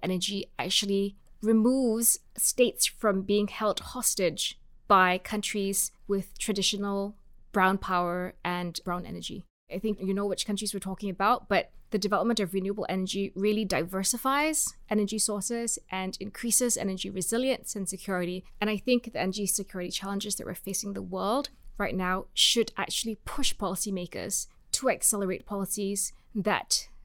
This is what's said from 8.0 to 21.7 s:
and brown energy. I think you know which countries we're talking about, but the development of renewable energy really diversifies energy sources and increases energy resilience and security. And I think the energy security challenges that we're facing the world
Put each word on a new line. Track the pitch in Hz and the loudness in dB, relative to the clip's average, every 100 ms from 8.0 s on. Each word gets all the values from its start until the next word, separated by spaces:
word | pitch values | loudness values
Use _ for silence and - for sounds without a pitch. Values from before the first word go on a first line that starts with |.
| 175 180 180 - | 0 -2 -4 -6
and | 175 180 175 170 | -4 -4 -4 -6
brown | - 175 170 | -6 -6 -6
energy. | 175 170 196 - _ - | -10 -10 -12 -14 _ -12
I | 196 | -4
think | 220 208 | -4 -2
you | 190 | -2
know | 196 202 | 0 0
which | 185 - | -2 -2
countries | 202 208 | -4 -4
we're | 202 | -6
talking | 190 190 202 | -6 -6 -6
about, | 175 202 247 - | 0 2 2 2
but | 190 - - - | 0 0 -8 -4
the | 202 | -2
development | 196 196 220 226 | 2 2 4 2
of | 185 | 2
renewable | 190 190 220 - | 0 0 -2 -2
energy | 190 185 196 196 | -2 -2 -2 -4
really | - 208 214 | 0 2 2
diversifies | 202 147 170 190 185 233 262 277 311 302 - - - | 2 0 0 0 0 0 2 2 2 2 -2 -4 0
energy | 214 202 220 | 2 2 0
sources | - 208 190 233 233 - - | 0 -2 -2 -2 -2 -4 -4
and | 190 185 - | -4 -4 -6
increases | 196 - 240 - 247 - | -10 -6 0 2 4 2
energy | 196 190 190 | -2 -4 -4
resilience | 190 175 233 262 254 - | -4 -2 0 0 -2 -4
and | 202 185 | -6 -6
security. | 190 - 185 175 185 - - | -6 -4 -2 -2 -6 -10 -4
And | 214 | -2
I | 208 | 0
think | - 247 226 | 2 2 2
the | - | -4
energy | 185 202 196 | -2 -2 -2
security | - 190 190 180 | -2 -4 -8 -6
challenges | - 196 202 208 - | -6 -4 -4 -4 -6
that | - | -6
we're | |
facing | 175 196 190 202 | -10 -6 -6 -6
the | 196 | -8
world | 185 185 196 254 285 - - | -6 -4 0 0 -2 -10 -12